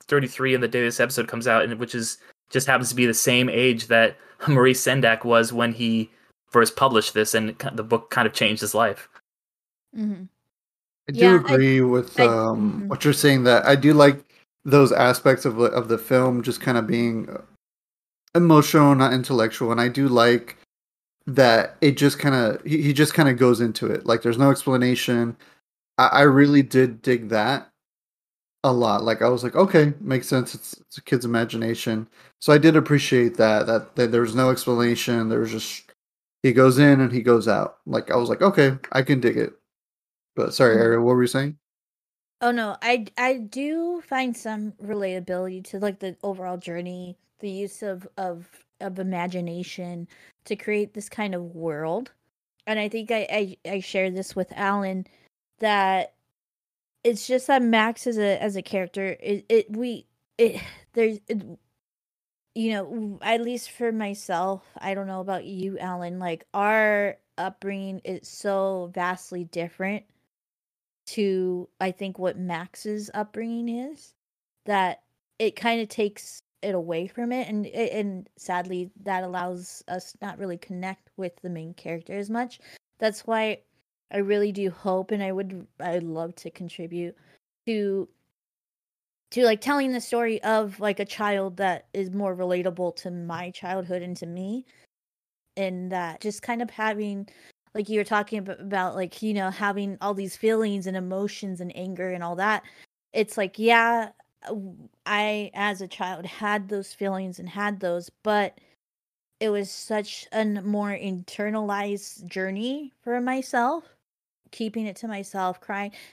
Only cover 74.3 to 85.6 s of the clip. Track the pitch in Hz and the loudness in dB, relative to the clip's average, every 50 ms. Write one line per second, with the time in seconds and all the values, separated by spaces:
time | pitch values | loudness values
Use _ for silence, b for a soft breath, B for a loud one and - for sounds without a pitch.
74.3 | _ _ _ _ _ _ - 208 208 190 185 180 - - _ _ _ _ _ _ | _ _ _ _ _ _ -8 -4 -2 -2 -2 -2 -4 -8 _ _ _ _ _ _
75.3 | _ - 220 214 - - - 233 233 233 226 214 - - 214 208 208 - - - | _ -4 -4 -4 -4 -4 -4 -4 -2 -2 -6 -8 -6 -6 -6 -6 -6 -10 -20 -20
76.3 | - - _ _ _ - - 208 190 180 165 170 170 165 180 196 - - 240 233 | -20 -20 _ _ _ -12 -8 -6 -6 -6 -4 -6 -6 -6 -8 -8 -10 -10 -8 -6
77.3 | 247 254 254 160 214 208 208 - - 208 233 - - 214 208 202 190 185 196 _ | -6 -8 -8 -6 -6 -8 -8 -8 -6 -6 -6 -6 -6 -6 -6 -8 -8 -12 -16 _
78.3 | _ _ - - 180 180 180 185 185 180 180 185 _ _ - 202 190 185 185 180 | _ _ -10 -8 -6 -6 -6 -6 -8 -8 -10 -10 _ _ -10 -8 -6 -6 -6 -8
79.3 | 180 180 175 180 180 180 180 - - - - - 180 185 - - - - 202 202 | -8 -8 -8 -8 -10 -12 -14 -18 -20 -20 -14 -12 -12 -12 -12 -16 -20 -16 -16 -16
80.3 | 180 - 196 185 175 170 - - 190 180 185 190 190 _ _ _ _ - 190 175 | -14 -12 -10 -10 -10 -12 -12 -14 -14 -12 -10 -12 -12 _ _ _ _ -12 -12 -12
81.3 | - _ - 180 175 165 160 165 175 _ - 160 165 175 165 - 190 202 202 202 | -12 _ -14 -12 -12 -12 -12 -16 -18 _ -14 -12 -12 -12 -12 -12 -12 -12 -10 -8
82.3 | 220 233 254 247 - - b b b b b _ _ - 226 220 208 - - - | -6 -8 -8 -8 -12 -20 b b b b b _ _ -4 -4 -4 -4 -4 -8 -6
83.3 | 226 220 220 220 208 - _ _ _ _ _ _ _ _ _ - - 202 202 196 | -4 -2 -2 -4 -6 -8 _ _ _ _ _ _ _ _ _ -10 -6 -6 -2 0
84.3 | 208 208 208 208 190 202 196 185 175 - - 196 185 190 190 - 214 202 196 190 | 0 0 0 -2 -4 -4 -6 -6 -6 -6 -6 -4 -4 -4 -4 -6 -6 -6 -6 -6
85.3 | 190 190 202 190 190 180 | -6 -6 -8 -8 -10 -16